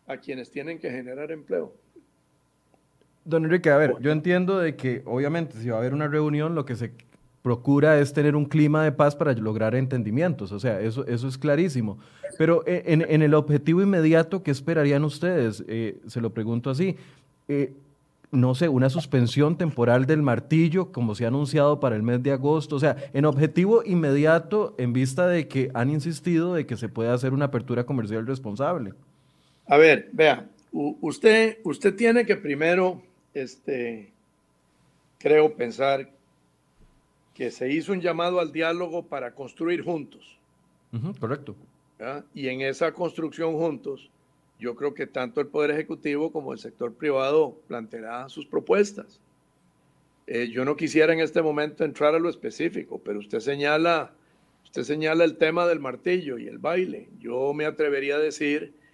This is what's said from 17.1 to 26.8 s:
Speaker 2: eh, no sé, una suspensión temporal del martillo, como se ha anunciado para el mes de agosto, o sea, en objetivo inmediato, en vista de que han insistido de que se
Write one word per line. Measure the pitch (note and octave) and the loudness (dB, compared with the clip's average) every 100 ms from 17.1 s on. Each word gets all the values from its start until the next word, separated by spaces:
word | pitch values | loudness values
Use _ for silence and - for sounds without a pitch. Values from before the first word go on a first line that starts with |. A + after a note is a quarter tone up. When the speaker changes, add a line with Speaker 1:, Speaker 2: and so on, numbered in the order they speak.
| - _ _ - | -20 _ _ -4
Speaker 2:
eh, | C#3+ C3+ - _ _ _ _ - | -2 -2 -6 _ _ _ _ -2
no | C3 B2+ | 2 2
sé, | B2+ E3+ | 2 2
una | B2+ C3 | 4 2
suspensión | D#3+ - C3 A#2 C#3 D3 E3+ | 0 0 2 2 4 2 2
temporal | E3+ A#2+ A#2 B2 C3+ | -2 0 4 4 4
del | D#3 | 2
martillo, | C#3 A#2 - D#3+ E3 F#3 F3+ | 2 0 2 2 4 2 -2
como | B2 A#2 G#2 | -4 -4 -2
se | |
ha | A#2 | -2
anunciado | C#3 C3+ D3+ C#3+ D3 | 0 0 2 2 2
para | C3 G#2+ | 0 0
el | |
mes | A2+ B2 | 0 0
de | C3+ | 0
agosto, | C3+ C#3+ D#3 D3+ C#3+ | 0 2 0 0 0
o | |
sea, | D3 - - | 0 0 -4
en | C3+ | 2
objetivo | D3+ C3+ D#3 F3 F#3+ A3+ A3+ | 2 4 2 2 4 4 4
inmediato, | F3 D3 C#3+ D#3 E3 E3 G#3+ G3+ - | 0 2 4 4 4 2 -2 -2 -2
en | A#2+ | -2
vista | B2+ C3 C3 F3+ | 0 0 0 2
de | F3 C3+ | 2 0
que | C3+ B2+ | -2 -2
han | A2+ B2+ | 0 0
insistido | D3+ E3 D#3+ F3+ E3 F3 | 0 -4 -6 0 0 0
de | F3 C#3 | -2 -4
que | |
se | A2 | -6